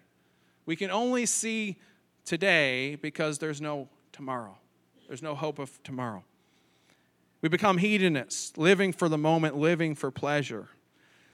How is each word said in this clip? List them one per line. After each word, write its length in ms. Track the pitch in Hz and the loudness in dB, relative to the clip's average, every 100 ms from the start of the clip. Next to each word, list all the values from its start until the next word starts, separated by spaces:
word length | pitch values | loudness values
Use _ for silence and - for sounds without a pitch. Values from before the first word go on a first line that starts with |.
| _ _ _ _ _ _ - | _ _ _ _ _ _ -8
We 100 | 165 | -4
can 140 | 190 | -2
only 380 | 202 247 247 220 | 0 2 0 0
see 500 | - 226 220 208 - _ _ _ _ - | -2 -2 -2 -4 -8 _ _ _ _ -6
today 680 | 165 196 170 135 127 135 147 | 0 4 4 4 0 -2 -4
because 420 | 151 160 156 147 | -8 -4 -4 -2
there's 240 | 160 143 | -6 -6
no 280 | 151 147 127 _ _ | -6 -6 -8 _ _
tomorrow. 460 | - 135 123 107 95 _ _ _ _ - | -12 -6 -6 -8 -16 _ _ _ _ -16
There's 140 | 127 | -12
no 140 | 156 139 | -8 -6
hope 240 | 156 147 | -6 -6
of 240 | 135 - | -10 -12
tomorrow. 400 | - 127 120 98 - _ _ _ _ _ _ _ _ _ _ _ | -10 -6 -6 -8 -14 _ _ _ _ _ _ _ _ _ _ _
We 60 | 160 | -2
become 300 | 170 208 180 | 2 4 4
hedonists, 800 | 208 208 185 143 117 - - - | 4 4 4 2 -2 -8 -10 2
living 340 | 165 190 196 | 4 6 4
for 160 | - 170 | 2 0
the 120 | 151 | 2
moment, 360 | 156 165 156 143 | 2 2 2 2
living 380 | 156 165 165 | 2 2 0
for 160 | 147 143 | -2 -6
pleasure. 600 | - 143 147 127 110 98 _ _ _ _ _ _ | -4 0 0 -2 -8 -12 _ _ _ _ _ _